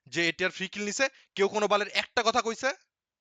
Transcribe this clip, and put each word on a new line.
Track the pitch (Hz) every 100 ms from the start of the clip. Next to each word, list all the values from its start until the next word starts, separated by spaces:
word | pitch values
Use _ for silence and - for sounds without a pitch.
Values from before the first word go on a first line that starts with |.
| -
যে | 135 170
এটিআর | 165 185
ফ্রি | - 185
কিল | 202
নিছে। | 208 196 269 - _ -
কেউ | 196
কোনো | 208 208
বালের | 202 196
একটা | 202 208 -
কথা | 226 233
কইছে? | 220 220 262 - _ _ _ _